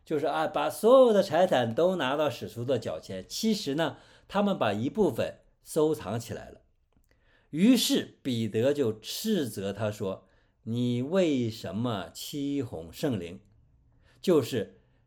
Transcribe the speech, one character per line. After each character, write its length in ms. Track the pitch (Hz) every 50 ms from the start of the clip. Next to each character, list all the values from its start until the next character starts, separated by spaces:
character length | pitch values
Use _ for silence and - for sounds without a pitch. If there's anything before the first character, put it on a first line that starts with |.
| _
就 160 | - 160 143
是 60 | 143
啊， 200 | 147 147 160 160
把 240 | 147 - 151 151 151
所 300 | 151 - - 226 262 269
有 140 | 262 233 214
的 100 | 202 -
财 240 | - 147 165 190 180
产 260 | 156 131 120 113 113
都 220 | 117 165 185 190
拿 220 | 180 139 127 143 147
到 120 | 151 143
使 200 | 117 - 110 92
徒 160 | - 117 120
的 120 | 131 135 117
脚 220 | - - 80 80
前。 260 | - - 98 92 92 -
其 240 | - - - 220 214
实 220 | 202 - 143 135
呢， 200 | 156 165 139 120 - - - - - _ -
他 160 | - 196 208
们 160 | 202 185 -
把 140 | 127 110 101
一 160 | 104 117 143
部 200 | - 220 202 156
分 300 | 113 113 92 80 - - _ _ _ _ _
收 320 | - - 165 151 156 156
藏 240 | - - 90 110 120
起 140 | 117 - 98
来 160 | 73 - -
了。 100 | - - _ _ _ _ _ _ _ _ _ _ _ _ _ _ _ _ _ _
于 260 | - 156 185 240 262 220
是 400 | - - 277 190 110 - - _
彼 280 | - 139 120 113 113 104
得 240 | 98 110 117 139 147
就 260 | 147 135 110 107 -
斥 480 | - - - - - 220 214 180 143 110
责 240 | - 104 95 101
他 180 | 98 110 113 107
说 380 | 104 - 107 95 - - - _ _ _ _ _ _ _ -
：“你 380 | 110 113 120 123 123 120 120
为 480 | 127 143 175 196 180 160 143 127 120 113
什 240 | 110 - - 85 90
么 360 | 104 120 123 110 95 85 82 -
欺 480 | - - - - 147 139 143 143 139
哄 300 | 127 110 - 80 82 82
圣 260 | - - - 147 120 95
灵？” 220 | 85 82 95 - - _ _ _ _ _ _ _ _ _ _ _ _ _ _ _
就 200 | - 196 175 147
是 400 | 120 - 131 110 95 - - _ _ _ _ _ _